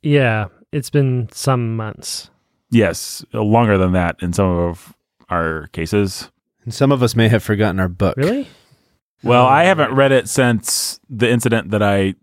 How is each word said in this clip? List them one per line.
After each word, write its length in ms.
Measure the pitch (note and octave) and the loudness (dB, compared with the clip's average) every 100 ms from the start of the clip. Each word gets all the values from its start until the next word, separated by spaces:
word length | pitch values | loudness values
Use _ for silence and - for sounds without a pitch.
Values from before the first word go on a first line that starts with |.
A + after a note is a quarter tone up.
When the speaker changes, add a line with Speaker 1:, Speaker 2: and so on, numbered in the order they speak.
Speaker 1:
Yeah, 440 | D#3 D3 B2+ A2 G2+ _ _ | 2 2 2 0 -4 _ _
it's 180 | D3+ B2+ | -10 -2
been 380 | D3 C3+ B2+ A#2 | 0 0 0 -6
some 440 | - - B2+ A#2 A2+ | -6 -2 -2 -2 -4
months. 540 | A2 - - - - _ _ _ _ | -8 -12 -12 -12 -14 _ _ _ _
Speaker 2:
Yes, 540 | A#2 G2+ D#2+ - - - | 2 2 -2 -10 -14 -10
longer 460 | - G#2+ A2+ A#2 G2 | -6 0 2 4 2
than 140 | F#2 | 2
that 240 | F#2 F2 - | 0 -2 -4
in 120 | F2+ | -6
some 180 | F2 F#2+ | -2 0
of 440 | F2 F2 E2+ - _ _ _ _ | 0 -4 -6 -18 _ _ _ _
our 380 | F2+ E2 D#2+ D2+ | -4 -4 -6 -10
cases. 640 | - E2 G#2 G2+ - - _ _ _ | -10 -2 0 -2 -4 -16 _ _ _
Speaker 3:
And 100 | - | -14
some 180 | A2+ C#3 | -2 0
of 100 | C#3 | 2
us 140 | B2 A#2 | 0 2
may 120 | A2 | 2
have 140 | A2+ | 2
forgotten 380 | - G#2 G#2+ F#2+ | 0 -2 0 0
our 80 | F#2 | -4
book. 280 | F2+ F#2+ - | -2 -2 0
Speaker 1:
Really? 300 | D3+ B3+ C4+ _ _ _ _ _ _ _ | -2 -2 -6 _ _ _ _ _ _ _
Speaker 2:
Well, 220 | - B2 | 0 4
Speaker 1:
Oh, 40 | B2+ | 4
Speaker 2:
I 160 | C3+ | 4
haven't 260 | F3 F3+ C3+ | 4 2 0
Speaker 1:
right. 60 | C3 | 2
Speaker 2:
read 160 | C#3 | 4
it 160 | C3+ - | 2 0
since 720 | - B2 A2+ - - - - _ | 0 2 0 -2 -6 -6 -12 _
the 220 | A#2 A#2 | -2 0
incident 400 | A#2+ A2+ A2+ F#2 | 2 0 -2 -2
that 120 | G#2 | -2
I 320 | G#2 G2 G2 F#2+ | 0 0 -2 -4